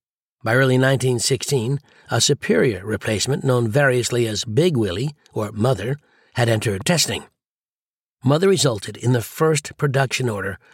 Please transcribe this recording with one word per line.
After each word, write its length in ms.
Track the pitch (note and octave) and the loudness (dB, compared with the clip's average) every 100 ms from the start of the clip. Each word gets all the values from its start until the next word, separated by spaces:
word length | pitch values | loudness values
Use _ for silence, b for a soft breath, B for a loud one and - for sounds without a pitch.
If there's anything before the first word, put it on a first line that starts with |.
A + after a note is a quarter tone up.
| _ _ _ _ | _ _ _ _
By 120 | A2 B2 | 0 2
early 220 | C3 B2+ | 4 4
nineteen 420 | C3 C3+ C3 A#2+ | 4 2 0 0
sixteen, 600 | - C3 - C#3 A2+ C#3+ b b b | 0 -2 -2 -2 0 -4 b b b
a 80 | A#2 | 0
superior 680 | - C#3+ - A3 C#3+ F#2 G2+ | 2 0 0 2 2 0 -4
replacement 600 | G#2+ - G#2 - C#3+ C3+ | -6 -2 -2 -2 -2 0
known 240 | B2 A#2 | 0 2
variously 580 | A#2 C#3 B2 A2+ B2 A2+ | 2 2 2 0 -2 -2
as 160 | G#2 | -2
Big 320 | A#2 A2 F3+ C3+ | -2 0 2 2
Willie 400 | G2+ F2+ D3 - b | 0 -2 -6 -8 b
or 200 | A#2+ G#2 | -6 -6
Mother 440 | G#2 A#2+ F#2+ A2 D3 b b b | 0 0 0 -2 -6 b b b
had 160 | - A#2 | -2 0
entered 360 | A2 A2 F#2+ - | 0 0 -2 0
testing. 380 | E3+ - F#2+ - _ _ _ _ _ _ _ _ _ B2+ | 0 0 -4 -10 _ _ _ _ _ _ _ _ _ 0
Mother 240 | D3+ G3 | 2 4
resulted 480 | F#3+ C#3+ G#2+ - G2+ | 4 2 -2 -8 -4
in 160 | A#2 | 0
the 80 | B2 | 0
first 560 | G#2 - D#3+ D3+ - - | -2 0 0 0 -4 -4
production 500 | D3 C3+ C3 - B2 | 0 0 0 -2 -2
order 320 | G2+ F#2+ F#2+ b | -4 -6 -8 b